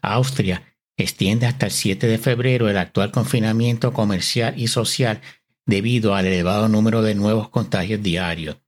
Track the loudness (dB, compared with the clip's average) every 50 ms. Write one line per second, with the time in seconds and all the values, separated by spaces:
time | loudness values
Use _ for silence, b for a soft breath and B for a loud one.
0 | 0 2 2 2 2 2 0 0 0 0 0 -4 -4 _ _ _ _ _ _ -4
1 | -4 -4 -2 0 2 2 2 2 2 0 0 0 -2 -2 -2 -2 -2 -2 -2 0
2 | 0 0 0 0 0 0 0 0 2 0 2 2 2 2 2 0 -2 -2 _ -2
3 | -2 0 0 -2 -2 0 0 0 0 2 0 2 2 0 0 0 0 -2 0 0
4 | -2 0 0 -2 -2 -2 -2 -2 -2 -2 -4 -4 -4 -2 -2 -2 -2 -2 -2 -2
5 | -2 -2 -2 -4 B B B B B _ _ _ _ 0 0 2 2 0 0 2
6 | 2 2 2 2 2 2 2 2 0 0 0 2 2 2 2 2 2 2 2 2
7 | 2 0 0 0 0 2 2 0 -2 -2 -4 -4 -4 -2 -2 -2 -2 -2 -4 -4
8 | -2 -2 -2 -2 -2 -4 -4 -6 -8 -10 -12 -14 _